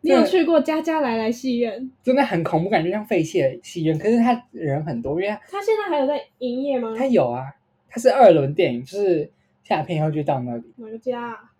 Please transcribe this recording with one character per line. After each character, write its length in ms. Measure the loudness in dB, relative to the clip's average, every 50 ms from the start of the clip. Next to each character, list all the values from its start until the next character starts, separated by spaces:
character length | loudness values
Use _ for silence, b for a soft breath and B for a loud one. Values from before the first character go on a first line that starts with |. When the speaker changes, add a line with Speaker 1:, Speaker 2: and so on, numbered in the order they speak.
Speaker 1:
你 80 | 4 4
有 120 | 4 4 4
去 200 | 4 2 2 2
过 160 | 4 2 2
家 220 | 2 2 -2 -2
家 180 | -2 -2 -2 -2
来 160 | -2 -2 -2
来 160 | -2 -2 -2
戏 260 | -4 -4 -4 -4 -2 -2
院？ 320 | -2 -4 -4 -10 -12 -14 _ _
Speaker 2:
真 120 | _ 0 2
的 80 | 2
很 220 | 2 0 0 -4 -2
恐 200 | -2 -2 -2 0
怖， 40 | 0
感 160 | 0 0 0
觉 60 | -2
像 140 | -4 -6 -4
废 180 | -2 -2 -2
弃 180 | -2 0 0 0
的 180 | 0 0 -2 -4
戏 220 | _ -14 -8 -2 -2
院， 140 | -2 -2 0
可 120 | 0 2
是 80 | 2 4
它 280 | 4 2 2 0 -4 _
人 300 | -12 -6 -4 -2 -2 -2 -4
很 160 | -6 -6 -6
多， 200 | -4 -4 -4 -2
因 60 | -2
为 80 | -4 -6 -6 -10 -10
Speaker 1:
它 120 | -10 -6
现 120 | -2 -2 -2
在 140 | 0 0 -2
还 80 | 0 0
有 80 | 0
在 160 | 0 -2 -4 -6 _ _ _
营 240 | -6 -6 -4 -4
业 160 | -4 -2 -2 -2
吗？ 160 | -2 -4 -4
Speaker 2:
它 100 | -4 0
有 240 | 2 4 2 2 2
啊， 240 | -2 -6 -8 -12 -16 _ _ _ _ _ _ _
它 100 | -12 2
是 120 | 2 4
二 200 | 6 8 8 8
轮 220 | 8 8 4 0 0
电 200 | 0 0 0 0
影， 100 | -6 -8
就 140 | -10 -6 -2
是 320 | 0 0 0 0 -2 -6 _ _ _ _ _ _
下 200 | _ _ -2 -2
片 160 | -2 -2 -2 -2
以 40 |
后 80 | -2 -2
就 120 | -2 -2
到 180 | -2 -2 -2 -2
那 160 | -4 -6 -8
里。 60 | -10 -12 -14 _
Speaker 1:
哪 140 | -20 -16 -14
个 80 | -16 -10
家 320 | _ -8 -6 -6 -8 -10
啊？ 80 | -12 -14 -18 _ _